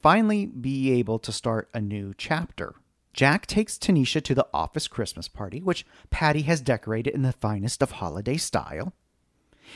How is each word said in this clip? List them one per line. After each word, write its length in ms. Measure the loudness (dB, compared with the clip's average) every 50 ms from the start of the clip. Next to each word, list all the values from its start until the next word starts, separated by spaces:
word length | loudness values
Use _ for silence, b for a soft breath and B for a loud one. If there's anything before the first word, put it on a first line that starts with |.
| 4
finally 440 | 6 6 6 4 4 2 0 -2
be 460 | -4 -6 -6 -4 -4 -2 0 2 4 4
able 260 | 4 2 2 0 -2
to 120 | -2 -6 -8
start 360 | -4 -2 -2 -2 -2 -4 -4 -6
a 80 | -4
new 320 | -4 -4 -4 -4 -6 -8 -8
chapter. 580 | -10 -4 -2 -2 -2 -2 -6 -8 -10 -10 -10 -10 -16 _ _ _ _ _ _ _
Jack 340 | 2 4 4 4 2 0
takes 300 | 0 0 0 0 0 -4
Tanisha 460 | -2 2 4 4 6 4 4 2 -2 0
to 140 | 2 2
the 100 | 2 2 2 0
office 320 | -2 -2 -2 -4 -6 -6
Christmas 400 | -6 -6 -6 -6 -6 -6 -10 -14
party, 340 | -14 -12 -10 -10 -10 -10 -4
which 240 | -2 -2 -2 -2 b b b b b b
Patty 320 | -2 0 2 2 2 2 2
has 180 | 2 0 0
decorated 520 | 2 0 0 0 0 -4 -4 -2 -2 -2 -2
in 100 | 0 0
the 100 | 0 0
finest 500 | 0 -2 -2 -2 -2 -2 -4 0 0 0
of 100 | 0 0
holiday 440 | -6 -8 -6 -6 -6 -4 -4 -4
style. 560 | -4 -4 -2 -2 -4 -4 -4 -8 -8 -8 -8 -10 _ _ _ _ _ _ _ _ _ _ B B B B B B